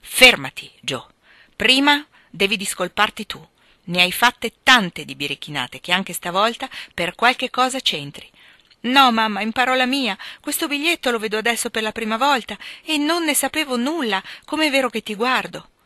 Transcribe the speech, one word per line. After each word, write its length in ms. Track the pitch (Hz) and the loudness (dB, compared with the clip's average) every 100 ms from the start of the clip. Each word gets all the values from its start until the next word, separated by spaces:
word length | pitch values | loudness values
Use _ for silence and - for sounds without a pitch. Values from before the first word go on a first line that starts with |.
Fermati, 680 | - - 254 202 131 - - _ | -8 6 6 6 -2 -12 -18 _
Joe. 260 | - 131 - _ _ - _ | -8 -8 -10 _ _ -20 _
Prima 500 | _ 214 262 285 285 294 _ _ | _ 4 4 4 2 0 _ _
devi 280 | 165 196 208 | -2 0 0
discolparti 680 | 190 - 180 - 214 - | -6 -4 -6 0 -2 -2
tu. 200 | 214 - 156 _ _ _ | -12 -12 -16 _ _ _
Ne 160 | - 175 | -8 2
hai 100 | 180 | 2
fatte 420 | 180 240 - 233 _ | 4 2 2 -8 _
tante 420 | - 254 185 - | 6 6 6 -4
di 100 | 147 | -12
birichinate 640 | 139 143 139 - 147 123 127 | -8 -6 -6 -8 -6 -6 -8
che 120 | - | -2
anche 220 | 180 190 | -2 -2
stavolta 560 | 175 185 175 214 233 269 - - | -8 -4 0 0 -2 -10 -12 -16
per 220 | - 175 | -6 -6
qualche 340 | - 233 254 247 | 2 2 2 -2
cosa 300 | - 254 262 | 0 0 0
c'entri. 500 | - 160 143 - - _ - - _ _ | -4 -4 -8 -16 -20 _ -20 -20 _ _
No, 300 | 226 269 262 | 0 4 6
mamma, 300 | 226 220 202 | 4 0 -2
in 100 | 214 | -4
parola 340 | 220 254 262 | 0 0 2
mia, 320 | 247 277 247 190 - - | 0 0 -2 -4 -10 -12
questo 280 | - 294 330 | -6 -4 -2
biglietto 420 | 285 302 339 - | -2 -2 -2 0
lo 100 | 240 | -2
vedo 180 | 214 208 | -2 -2
adesso 320 | 214 233 233 | -2 -2 -4
per 140 | 220 | -4
la 80 | 220 | -4
prima 260 | 214 220 220 | -4 -4 0
volta 400 | 277 277 - 202 - - | 2 0 -2 -12 -14 -18
e 140 | - 311 | -4 -2
non 260 | 294 349 | 0 0
ne 100 | 320 | 0
sapevo 420 | 277 269 302 302 | 0 0 -2 -2
nulla, 460 | 247 247 330 247 196 - - | -2 -2 -2 -2 -2 -4 -18
come 220 | - 302 311 | -8 0 2
è 40 | |
vero 180 | 269 254 | 2 0
che 120 | 226 | -2
ti 140 | - | -8
guardo 540 | 208 240 247 180 170 - _ | -4 0 0 -2 -10 -16 _